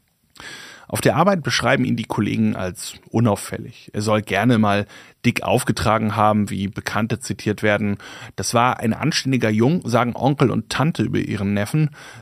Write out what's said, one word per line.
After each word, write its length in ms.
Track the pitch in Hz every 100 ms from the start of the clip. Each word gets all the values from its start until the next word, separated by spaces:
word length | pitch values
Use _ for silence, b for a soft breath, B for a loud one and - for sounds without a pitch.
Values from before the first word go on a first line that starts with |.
| _ _ _ - B B B B B
Auf 140 | -
der 160 | 131 110
Arbeit 260 | 190 185
beschreiben 420 | 127 - 120 135
ihn 120 | 127 117
die 80 |
Kollegen 500 | 107 - 101 110 107
als 400 | 101 92 90 - - _
unauffällig. 800 | 110 117 101 - - 113 - -
Er 60 | 107
soll 220 | 107 107
gerne 360 | - 95 117 117
mal 280 | 107 101 104 B B _ 123
dick 160 | -
aufgetragen 720 | - 117 - 113 110 110 110
haben, 360 | 107 107 107 98
wie 180 | 98 98
Bekannte 500 | - - 104 110 110
zitiert 460 | - 101 107 104
werden. 340 | 107 104 104 101 B B B -
„Das 180 | 98
war 240 | 120 123 -
ein 140 | 113
anständiger 580 | - 139 - 135 127 110
Jung“, 320 | 107 120 170
sagen 300 | 120 113 120
Onkel 380 | - 131 143 123
und 180 | 107 -
Tante 320 | - 151 -
über 160 | 110 101
ihren 340 | - 104 98
Neffen. 380 | 101 104 151 151 B B B